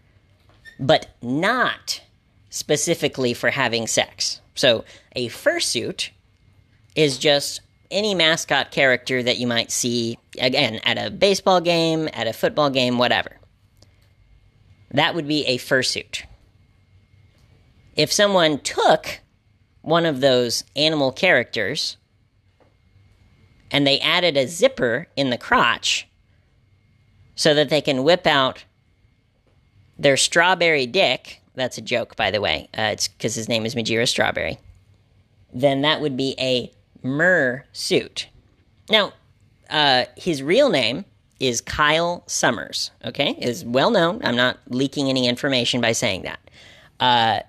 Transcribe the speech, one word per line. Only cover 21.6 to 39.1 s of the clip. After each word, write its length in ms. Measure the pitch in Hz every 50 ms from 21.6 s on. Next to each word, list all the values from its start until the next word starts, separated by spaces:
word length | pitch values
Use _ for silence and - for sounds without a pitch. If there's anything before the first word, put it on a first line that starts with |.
| 101 92 143 165 - - - - _ _ _ _ _ _ _ _ _ _ _ _ _ _ _ _ _ _ _ _ _ _ _ _ _ _ _ _ _ _ _ _ _ -
and 160 | - 143 143
they 120 | 139 139 -
added 360 | - 151 165 180 175 170 143
a 100 | 139 131
zipper 600 | 117 170 170 214 262 262 - - 120 110 135 170 - _
in 140 | 135 139 131
the 80 | 120 -
crotch 680 | - - 247 254 151 120 110 - - - - - - - _ _ _ _ _ _ _ _ _ _ _ _ _ _ _ _ _ _ _ _ _ _ _ _ _
so 200 | - - 165 147
that 140 | 147 151 127
they 120 | 160 147
can 240 | 143 156 139 127 131
whip 220 | 151 175 175 -
out 380 | 165 151 139 131 127 - - - _ _ _ _ _ _ _ _ _ _ _ _ _ _ _ _ _ _ _ _ _ _ _ _ _ _ -
their 180 | - 143 135
strawberry 680 | 131 - - - 175 170 180 185 170 175 165 160 143 127
dick, 560 | 120 117 190 185 127 127 - - - - - _ _ _
that's 240 | 127 127 120 - -
a 40 | 113
joke, 340 | - 123 113 110 - -
by 140 | - 110 98
the 100 | 95 104
way, 280 | 101 90 78 73 - - -
uh, 140 | - 110 107 98
it's 160 | - - -
'cause 260 | - - - 117 107
his 140 | 117 110 107
name 180 | 117 113 110
is 80 | 113 117
Majiro 340 | 123 110 107 113 110 117 -
Strawberry, 500 | - - 107 104 - - - 80 - - - - - _ _ _ _ _ _ _ _ _ _ _ _ _ _ _ -
then 300 | 127 131 143 139 135 139
that 180 | 151 156 113
would 160 | 147 147 131
be 180 | 123 135 131 - -
a 340 | 131 131 127 123 110 - - _ _ _ _ - -
mersuit. 1300 | 127 135 147 165 185 185 170 139 127 123 135 - _ - - - - 185 135 - - - - - - _ _ _ _ _ _ _ _ _ _ _ -
Now, 220 | 208 220 196 156